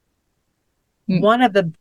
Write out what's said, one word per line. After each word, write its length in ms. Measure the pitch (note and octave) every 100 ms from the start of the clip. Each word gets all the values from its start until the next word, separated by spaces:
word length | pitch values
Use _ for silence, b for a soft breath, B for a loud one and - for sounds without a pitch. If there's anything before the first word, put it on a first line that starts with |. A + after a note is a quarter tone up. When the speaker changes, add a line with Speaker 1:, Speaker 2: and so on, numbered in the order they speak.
| _ _ _ _ _ _ _ _ _ _ -
Speaker 1:
Mm. 120 | F3+
Speaker 2:
one 200 | G3+ A#3+
of 100 | B3
the 200 | G3 E3+ -